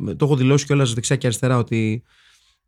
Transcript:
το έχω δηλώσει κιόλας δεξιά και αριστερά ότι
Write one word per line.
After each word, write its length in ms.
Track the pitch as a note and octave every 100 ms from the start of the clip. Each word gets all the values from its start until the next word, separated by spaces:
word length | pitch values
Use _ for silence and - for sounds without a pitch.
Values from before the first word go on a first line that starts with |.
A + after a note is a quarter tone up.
| - F2
το 80 | C#3+
έχω 100 | C#3+
δηλώσει 300 | B2+ C#3+ -
κιόλας 280 | C#3+ C3+
δεξιά 220 | A#2 A#2 C3+
και 120 | B2+
αριστερά 300 | A2+ B2+ B2+
ότι 460 | A#2 A#2 A2 A2 - _ _ _ _ _